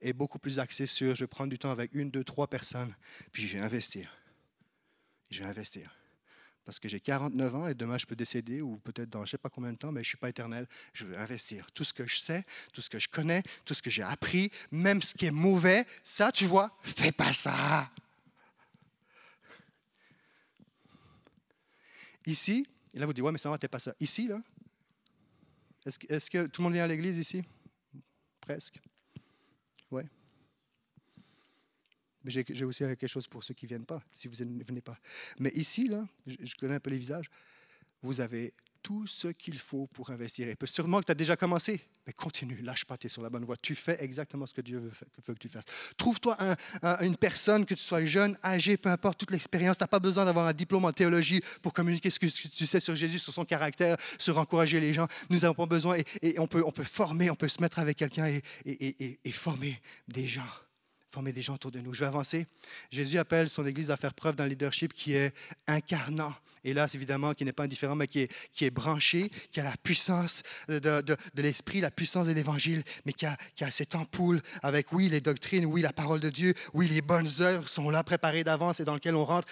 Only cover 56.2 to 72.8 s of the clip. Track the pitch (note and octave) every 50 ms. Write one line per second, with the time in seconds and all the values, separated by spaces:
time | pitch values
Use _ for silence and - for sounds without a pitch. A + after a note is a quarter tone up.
56.2 | D#3+ E3 D3+ E3 E3 E3 - E3 E3 D#3 - - C#3 - - - G#3 D#3 D#3 E3
57.2 | F3+ F3 D3+ - D#3+ C#3+ - - F3 D#3+ - E3+ D#3 D3+ D3 - D#3 C3+ - D#3+
58.2 | D#3+ D#3 C#3+ C#3+ - - - - - C#3 C#3 - C3+ C3+ C3+ - C3+ B2 C3 -
59.2 | - B2+ - - - E3 D#3 B2+ C#3 C#3+ B2+ - - - - - _ - A#2 B2+
60.2 | C3 A#2+ A2+ C3+ B2 A2+ - - - _ _ _ _ _ _ _ _ _ - C3+
61.2 | C3+ C3+ B2 B2+ B2 C3+ C#3 C3 - C3+ B2 B2+ A#2+ B2+ B2 B2 D3 C#3 C3+ D3
62.2 | C3 - D#3+ E3 E3+ - _ _ - - - - - - B2 C3+ C#3+ C3+ D#3+ F3
63.2 | D#3+ - E3 E3 E3 D3+ - D#3 C#3+ C#3 C3+ D3+ D#3+ D3 C#3+ - - C#3 - -
64.2 | - D#3+ D3 C#3 C#3+ C#3 C#3 C3 C#3+ C#3 - - D#3+ D3+ - - - D3 C#3 C#3
65.2 | C#3 C#3 - - - - - - _ - D3+ D#3 - - F3 D3+ B2 C3+ D#3 D#3
66.2 | D#3 D3 C#3 - _ - - - - C3 C3+ C#3+ D3+ C#3+ - C3+ C3+ C3 C#3 C#3
67.2 | C#3+ D3+ D3+ - C#3 C3+ - - D3 C#3 C3+ - D3 C#3 D3 D3+ C#3+ - - C#3
68.2 | C3 - - - - - - - D3+ C3 B2+ - - D#3 D#3 D3+ - - - E3+
69.2 | G3 - - - - - - D#3 C#3+ C#3 - - - - E3 - - - F3+ F3
70.2 | F3 E3 - - - - - - - - D#3 D3 C#3 D#3 D3+ D3 C#3+ C#3 D#3 -
71.2 | - - - C#3 C#3+ D3 C3 - - - E3+ G3 F3 C#3 - - E3+ - - F3+
72.2 | E3+ E3 D#3+ D#3 C#3+ D3+ D3 C#3+ - D#3+ E3 D#3